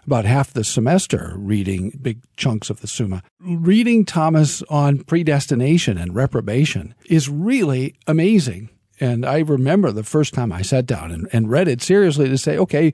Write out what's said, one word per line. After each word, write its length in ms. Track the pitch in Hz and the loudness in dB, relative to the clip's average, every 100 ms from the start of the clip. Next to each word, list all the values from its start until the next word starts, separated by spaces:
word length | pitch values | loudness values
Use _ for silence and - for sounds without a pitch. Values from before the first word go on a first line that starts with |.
| - | -2
about 200 | 123 107 | 0 2
half 260 | 135 135 | 2 0
the 100 | 123 | -2
semester 720 | 107 127 117 190 - 107 85 92 | -2 0 2 2 0 -4 -4 -8
reading 600 | 101 107 95 92 95 139 | -2 -2 -2 -4 -6 -6
big 200 | 131 113 _ - | -8 -8 _ -4
chunks 340 | 113 107 - | -2 -2 -6
of 120 | 101 | -10
the 40 | 107 | -10
Summa. 360 | - 104 92 - _ | -6 -4 -6 -10 _
Reading 640 | 180 165 165 220 240 233 | -8 -2 2 4 4 2
Thomas 580 | - 165 160 156 151 - | 2 0 2 4 2 0
on 400 | - 147 143 139 | -4 0 2 0
predestination 920 | - 165 156 143 - 123 135 170 - 90 | 0 0 2 0 0 0 2 2 2 -2
and 180 | 87 | -4
reprobation 800 | 98 131 120 104 120 151 - 107 - - | -2 -2 -2 -2 0 0 -2 -8 -12 0
is 220 | 160 135 | 0 0
really 680 | 147 202 262 160 127 135 _ - | -4 0 0 0 0 -4 _ -2
amazing. 600 | 160 185 214 127 90 113 _ _ - | 2 4 2 2 -6 -14 _ _ -4
And 260 | 127 117 127 | -2 -2 -2
I 120 | 151 | -2
remember 500 | 156 139 135 196 160 | 0 0 2 2 2
the 140 | 104 | -2
first 300 | 107 156 143 | -2 0 0
time 180 | - 113 | -2 -4
I 100 | 87 | -4
sat 240 | 95 131 123 | -2 0 0
down 240 | 95 80 | -4 -6
and, 180 | 82 - | -10 -2
and 180 | 113 110 | 0 2
read 160 | 143 180 | 2 0
it 160 | 131 | 0
seriously 460 | - 196 185 147 135 | 2 4 4 2 0
to 100 | 131 | 0
say, 180 | 151 151 | 0 -2
"Okay, 360 | 185 147 160 | 0 2 2